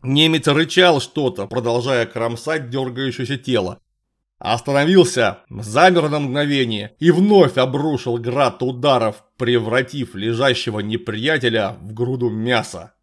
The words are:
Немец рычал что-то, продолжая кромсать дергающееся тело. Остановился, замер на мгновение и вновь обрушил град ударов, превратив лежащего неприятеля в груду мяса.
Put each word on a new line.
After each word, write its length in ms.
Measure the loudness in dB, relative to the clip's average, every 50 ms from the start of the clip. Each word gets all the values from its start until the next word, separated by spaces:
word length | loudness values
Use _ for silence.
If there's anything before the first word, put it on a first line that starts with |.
Немец 460 | -4 0 2 2 4 4 2 0 0 0
рычал 540 | 2 2 0 0 2 4 4 4 4 2
что-то, 440 | 0 -4 _ -2 -2 -2 -2 -4 -10 -6
продолжая 580 | -6 -4 -2 -2 -2 -2 -2 0 0 0 -2
кромсать 640 | -2 -4 -4 -4 -4 -4 -6 -6 -6 -6 -6 -6 -6
дергающееся 680 | -6 -6 -6 -6 -6 -6 -6 -6 -6 -6 -6 -6 -6 -8
тело. 420 | -4 -2 -2 0 0 -2 -8 -12 _ _ _ _ _ _ _ _ _ _ _ _
Остановился, 1000 | -4 -4 -4 -4 -2 0 0 2 4 6 6 6 6 6 4 0 0 0 0 -4 _ _
замер 600 | -14 -14 -12 -2 2 6 6 6 6 4 2 0
на 100 | -2 -2
мгновение 760 | -4 -2 -2 -2 -2 0 0 0 0 0 -2 -6 -8 -10 _ _
и 120 | 2 4
вновь 460 | 4 4 4 6 6 6 6 6 4 0
обрушил 600 | 0 0 0 -2 -2 -2 -2 -2 -4 -4 -4 -4
град 440 | -4 -4 0 0 0 0 0 -2
ударов, 600 | -6 -6 -4 -2 0 2 2 2 2 -2 -4 -6 _ _ _ _
превратив 760 | -2 2 2 2 0 2 0 0 -2 -2 -6 -8 -8 -8 -8
лежащего 640 | -6 -4 -4 -2 0 2 0 0 0 -4 -6 -6 -6
неприятеля 960 | -4 -4 -4 -6 -6 -6 -8 -4 -2 -2 -2 0 0 0 0 0 -2 -2 -6 -10
в 120 | -14 -16 -6
груду 360 | -6 -4 -4 -2 -2 -2 -4
мяса. 640 | -2 -2 -2 0 0 0 -2 -4 -12 -14 -16 -16 _ _